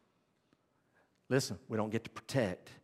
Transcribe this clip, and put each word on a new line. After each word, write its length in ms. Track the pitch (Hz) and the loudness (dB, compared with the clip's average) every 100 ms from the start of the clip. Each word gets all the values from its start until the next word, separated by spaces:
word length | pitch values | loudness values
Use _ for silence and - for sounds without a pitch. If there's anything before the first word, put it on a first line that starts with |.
| _ _ _ _ _ _ _ _ _ _ _ _ - | _ _ _ _ _ _ _ _ _ _ _ _ 0
Listen, 280 | 131 - 98 - | 2 2 -6 -4
we 100 | 110 | -2
don't 120 | 107 | 0
get 140 | 113 | -2
to 60 | - | -4
protect. 600 | - - 135 101 90 - - | -12 -2 2 2 0 -10 -20